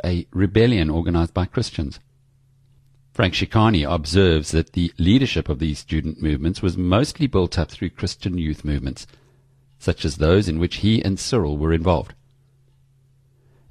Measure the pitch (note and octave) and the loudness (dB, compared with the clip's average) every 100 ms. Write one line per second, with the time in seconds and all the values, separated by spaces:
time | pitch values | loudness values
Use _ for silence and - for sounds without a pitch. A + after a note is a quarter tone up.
0 | E2+ F2+ - - F#2+ G#2 A#2 A2+ D#2 D#2 | -4 -4 -4 -2 0 4 4 4 0 0
1 | F#2+ E2+ E2+ - F2+ - A#2 - D2 - | 0 0 0 -2 -4 -4 -6 -6 -8 -10
2 | _ _ _ _ _ _ _ _ _ _ | _ _ _ _ _ _ _ _ _ _
3 | _ - F#2 - F#2 A2 A2 G2 C#2+ E2+ | _ -2 -2 -2 -2 2 4 4 0 -2
4 | D2+ F2 F#2+ D#2+ D2+ D#2 D#2+ - E2+ - | 0 4 4 4 2 -2 -2 -2 -2 0
5 | F2 B2 C3 - D2+ C#2 D#2 D2 - D#2+ | 4 4 2 -2 -2 -2 -4 -4 -4 -4
6 | D2 D#2 D#2 C#2+ D#2 F#2 F#2 F2+ F2+ F#2+ | -4 -4 -2 -2 -2 -2 -2 -2 0 0
7 | D3+ - C#3+ G2 F2 - D#2 - F2+ - | 0 -2 -2 0 0 -2 -4 -6 -8 -6
8 | F#2+ - G2+ F2+ D#2+ D2+ D2+ C#2+ C2 - | -8 -6 -6 -4 -4 -4 -4 -4 -4 -10
9 | - - _ _ _ _ _ _ - - | -16 -20 _ _ _ _ _ _ -4 -2
10 | E2+ C#2+ D#2 F#2+ G2 D#2+ F2 - G2+ A2 | -4 0 4 4 2 0 -2 0 0 2
11 | G2 F#2+ - - D#2 D2 D#2+ E2 E2 D#2+ | 0 -4 -2 -2 0 0 0 2 2 0
12 | - - _ _ _ _ _ _ _ _ | -2 -12 _ _ _ _ _ _ _ _
13 | _ _ _ _ _ _ _ | _ _ _ _ _ _ _